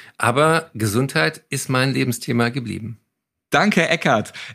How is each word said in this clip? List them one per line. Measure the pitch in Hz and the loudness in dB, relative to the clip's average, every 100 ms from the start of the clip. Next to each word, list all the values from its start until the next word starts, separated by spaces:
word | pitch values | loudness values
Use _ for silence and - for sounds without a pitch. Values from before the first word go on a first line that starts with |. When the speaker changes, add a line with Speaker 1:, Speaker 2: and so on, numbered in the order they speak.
| - - | -20 -2
Speaker 1:
Aber | 113 123 156 160 160 | 0 4 4 2 -2
Gesundheit | 107 107 107 139 160 156 156 - | -4 -2 0 0 0 -2 -4 -8
ist | 135 - | -8 -2
mein | 127 131 | 0 0
Lebensthema | 131 131 117 - 120 117 | 0 -2 -4 -2 0 0
geblieben. | 131 120 95 120 117 _ _ _ _ _ | -2 -8 -8 -10 -14 _ _ _ _ _
Speaker 2:
Danke, | 143 202 196 160 | 2 4 2 2
Eckhard. | 165 165 117 - - - | 0 2 0 0 -10 -18